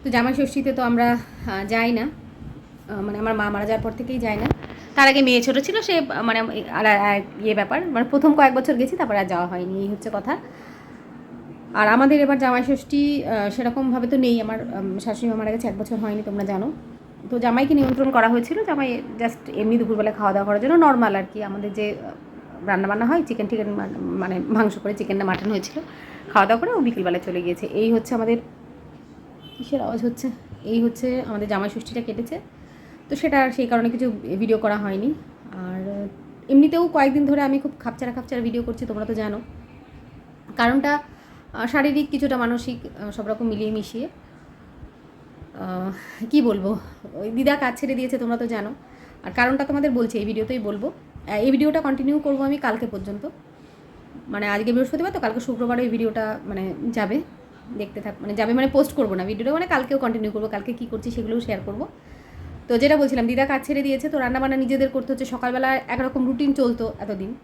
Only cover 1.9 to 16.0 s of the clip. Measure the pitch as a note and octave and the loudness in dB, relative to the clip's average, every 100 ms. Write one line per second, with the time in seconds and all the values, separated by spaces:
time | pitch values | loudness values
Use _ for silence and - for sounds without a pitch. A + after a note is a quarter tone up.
1.9 | A#3 C4+ - - - - - - - - | 0 -2 -8 -18 -18 -16 -16 -18 -20 -12
2.9 | G#3+ G#3 G3+ A3 A3 G#3 G#3 G#3 A3 A3+ | -6 -6 -2 -2 0 0 -2 0 0 -2
3.9 | A3 A#3+ C4 A3 G#3+ A#3 - - - - | -6 -6 -4 -2 -2 0 -2 -4 -16 -2
4.9 | - C4+ C4+ C4 B3 A#3+ C#4 C#4+ G#4+ A4 | 6 8 8 6 6 4 2 2 -2 2
5.9 | E4+ C#4 - A3+ A3+ A3+ G#3+ - E3+ G#3+ | 0 2 -2 0 0 0 -4 -4 2 4
6.9 | G3+ G3+ G3+ G3+ - G#3+ G#3 G3 C#4+ F4+ | 6 4 2 -2 -4 0 0 0 -2 0
7.9 | A#3+ A#3+ C#4+ D4+ D4+ C#4 B3+ C4 B3 C4+ | 0 2 6 6 8 8 6 2 2 2
8.9 | F#4 C4+ G3+ F#3 F3 F3 F3+ F#3 F#3+ G3 | 0 0 0 0 0 -2 -4 -4 -4 -4
9.9 | G#3 A3+ G3+ G#3+ D#4 - - - - - | -4 -4 -4 -4 -6 -6 -18 -20 -20 -20
10.9 | - - - - - - - - - G#3+ | -20 -20 -20 -18 -18 -18 -18 -6 2 6
11.9 | A#3 C#4 D4 C#4 C#4 C4 B3 B3+ C4+ - | 8 8 6 6 4 4 2 2 0 0
12.9 | C#4+ C#4+ C#4+ - A3 G3+ A#3+ A#3+ B3+ C4 | 2 2 0 0 0 0 0 -2 0 0
13.9 | B3 A#3+ C#4 B3+ A#3 G#3+ A3 A#3+ - F#3+ | 0 2 4 4 2 0 -6 -6 -6 -4
14.9 | F#3+ A#3 G#3 A#3 A3 G#3+ A3+ A#3 G3 G#3+ | -4 -4 -2 -2 0 -2 -2 -4 -4 -4
15.9 | A3+ | -4